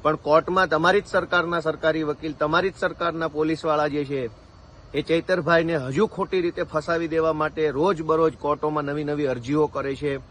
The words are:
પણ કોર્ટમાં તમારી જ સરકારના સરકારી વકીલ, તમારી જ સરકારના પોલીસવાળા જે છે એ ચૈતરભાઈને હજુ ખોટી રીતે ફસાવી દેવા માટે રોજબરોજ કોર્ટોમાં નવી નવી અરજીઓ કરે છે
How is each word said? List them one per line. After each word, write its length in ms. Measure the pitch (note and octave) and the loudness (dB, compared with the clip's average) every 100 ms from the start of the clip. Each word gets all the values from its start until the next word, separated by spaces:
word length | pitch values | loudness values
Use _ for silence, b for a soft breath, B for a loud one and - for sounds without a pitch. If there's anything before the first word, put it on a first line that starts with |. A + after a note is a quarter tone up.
પણ 160 | D3 D#3 D3 | 0 0 2
કોર્ટમાં 420 | D#3 D#3+ F#3 F3+ | 2 4 0 2
તમારી 340 | D#3 F3 G3 | 4 4 2
જ 60 | - | 2
સરકારના 520 | F#3+ E3+ F3+ E3+ E3+ | -2 0 0 0 -2
સરકારી 440 | D#3 D3+ D#3+ D#3+ | -2 0 0 0
વકીલ, 300 | D3+ C#3+ D#3 | -2 -4 -8
તમારી 360 | D3 D3+ E3 F#3 | -2 2 2 0
જ 80 | - | -2
સરકારના 500 | F#3 - E3+ D#3+ D#3+ | -4 -2 -4 -2 -4
પોલીસવાળા 640 | D3 D#3 D#3 E3 D3+ D3+ | 0 0 0 0 2 2
જે 100 | D3 | -2
છે 180 | C#3 C#3 A#2+ - - - - - - | -4 -4 -6 -10 -20 -20 -20 -20 -8
એ 100 | C#3 | -6
ચૈતરભાઈને 720 | D3+ E3 D#3+ F#3 D3+ E3+ E3 E3 C3 | 0 0 2 0 4 2 4 -2 -2
હજુ 200 | C#3 A3 | 0 0
ખોટી 320 | - F#3+ F#3+ | 0 -2 0
રીતે 200 | E3+ E3+ | -2 -4
ફસાવી 460 | E3 D#3 D#3+ E3+ E3 | -4 -4 -2 -2 0
દેવા 200 | D#3+ D#3+ | 0 0
માટે 320 | D#3 D3+ D#3+ D3+ | 0 -2 0 -2
રોજબરોજ 640 | C3 F3+ E3 D#3+ D#3+ D#3+ - | 2 0 0 0 2 2 0
કોર્ટોમાં 440 | D3 D3 D3+ D3+ C#3+ | -2 0 0 -2 -2
નવી 160 | D3 | -4
નવી 240 | D3 D3 C#3+ | -4 -2 -2
અરજીઓ 340 | B2 A#2 D3+ D3+ | -2 0 2 2
કરે 240 | C#3 C#3 C3+ | 0 -6 -4
છે 160 | D3 C3+ - | -4 -4 -8